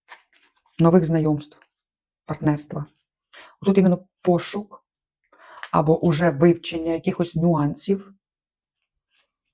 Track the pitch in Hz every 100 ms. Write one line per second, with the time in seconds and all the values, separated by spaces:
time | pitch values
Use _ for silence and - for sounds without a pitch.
0 | _ - _ _ _ _ _ - 165 180
1 | 165 165 156 147 - _ _ _ _ _
2 | _ _ - 151 151 147 - 156 - _
3 | _ _ _ - - _ 196 196 185 175
4 | - _ 180 170 - 208 - - _ _
5 | _ _ _ _ - - - 170 151 165
6 | 175 151 170 139 175 170 - 165 165 165
7 | 185 180 170 160 170 151 147 - - 196
8 | - _ _ _ _ _ _ _ _ _
9 | _ _ _ _ _